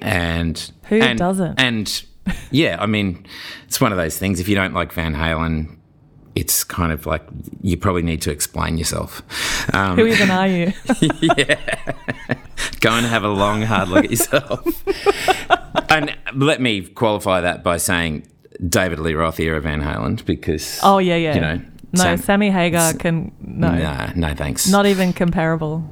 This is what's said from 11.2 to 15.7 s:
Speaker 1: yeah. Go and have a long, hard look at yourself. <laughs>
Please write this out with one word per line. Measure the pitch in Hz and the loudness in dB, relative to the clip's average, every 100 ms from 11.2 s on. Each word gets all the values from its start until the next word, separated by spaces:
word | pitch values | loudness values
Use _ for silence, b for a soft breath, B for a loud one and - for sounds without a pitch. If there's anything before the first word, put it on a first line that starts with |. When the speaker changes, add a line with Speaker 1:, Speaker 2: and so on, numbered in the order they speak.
Speaker 1:
yeah. | 160 - 139 151 - - - - - - - - - - B - | 2 2 2 0 -2 -6 -6 -8 -8 -8 -6 -6 -6 -8 B 0
Go | 117 | 2
and | 117 117 | 2 2
have | 113 | 0
a | 104 | 2
long, | 98 104 107 | 2 2 2
hard | 110 101 92 | 2 2 2
look | 95 - | 2 2
at | |
yourself. | 113 - 147 - - - - - | 0 0 0 0 -4 -4 -4 -6
<laughs> | - - - - 381 - - - | -2 0 0 0 -2 0 0 0